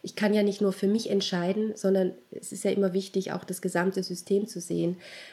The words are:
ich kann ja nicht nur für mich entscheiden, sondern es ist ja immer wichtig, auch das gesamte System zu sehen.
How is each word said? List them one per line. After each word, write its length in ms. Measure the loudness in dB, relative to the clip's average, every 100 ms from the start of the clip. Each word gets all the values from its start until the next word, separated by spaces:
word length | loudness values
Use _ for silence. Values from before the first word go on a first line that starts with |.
ich 120 | -12 -2
kann 180 | 2
ja 100 | 4
nicht 180 | 4 2
nur 120 | 0
für 140 | 2 2
mich 220 | 2 2
entscheiden, 640 | 0 0 0 0 0 -2 0
sondern 380 | 2 4 2 -2 -12
es 200 | -14 -10
ist 100 | -4
ja 80 | 0
immer 220 | 2 2
wichtig, 400 | 2 -2 -2 -2
auch 100 | -4
das 180 | -6 -6
gesamte 420 | -2 0 2 0
System 440 | -4 -6 0 0 0
zu 140 | -6
sehen. 360 | -4 0 0 -2 -8 -18 -18